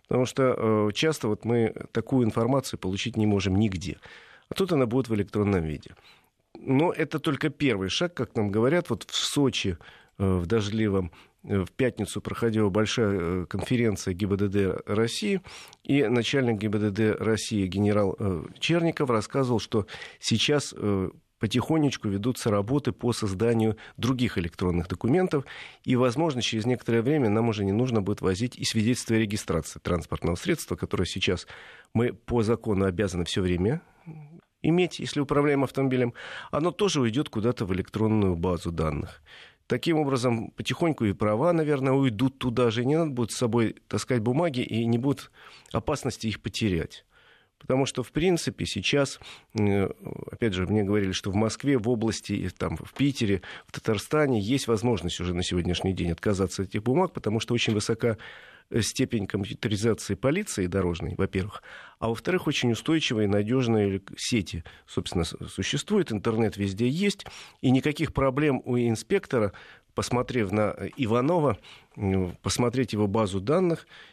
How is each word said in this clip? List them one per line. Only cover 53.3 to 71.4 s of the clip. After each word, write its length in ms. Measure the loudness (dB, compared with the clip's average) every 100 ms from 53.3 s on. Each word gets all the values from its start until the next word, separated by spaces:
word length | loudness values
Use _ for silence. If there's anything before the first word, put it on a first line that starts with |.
| 0 -2 -18 -14
в 60 |
Татарстане 680 | -6 -2 -2 0 2 2 2
есть 280 | 2 0 2
возможность 520 | 2 2 0 -2 -4
уже 140 | -2
на 80 | -2
сегодняшний 520 | 0 0 0 0 0
день 160 | 0 -2
отказаться 500 | 0 0 0 0 -2
от 60 | -4
этих 140 | -2
бумаг, 300 | 0 2 0
потому 280 | -2 -2 -2
что 140 | 0
очень 180 | 0 2
высока, 460 | 0 0 0 0 -2 -8 -20 -20 -20 _
э, 120 | -2
степень 440 | -2 0 -2 0 -2
компьютеризации 880 | -4 -4 -4 -2 0 0 0 -2
полиции 520 | -2 0 0 -2 -4 0
дорожной, 480 | 0 0 -2 -4 -2
во-первых, 460 | 0 0 -4 -8 -16 -20 -20 -6
а 100 | -4
во-вторых, 380 | -2 -2 0 0
очень 260 | 0 2
устойчивые 520 | 0 2 0 2 2
и 40 | 2
надёжные 600 | 2 2 0 2 2 2
элек-, 240 | 0 -6 -8
сети, 440 | -2 0 0 -8 -10 -20 -8
собственно, 380 | -8 -4 -2
с-, 120 | -2 -6 -12
существуют, 640 | -6 -4 -4 0 0 0
интернет 460 | -2 0 2 0 0
везде 280 | -4 0 0
есть, 360 | 2 0 -2 -12 -18 -20 _
и 80 | 2
никаких 420 | 4 2 -2 -2
проблем 480 | 0 0 2 0 0 0
у 100 | 0
инспектора, 760 | 2 0 -2 -4 0 0 0 -2 -20 -20 _
посмотрев 580 | -6 -2 -2 0 -2 0
на, 220 | 0 0 -2
э, 140 | -8 -4
Иванова, 580 | 0 2 2 2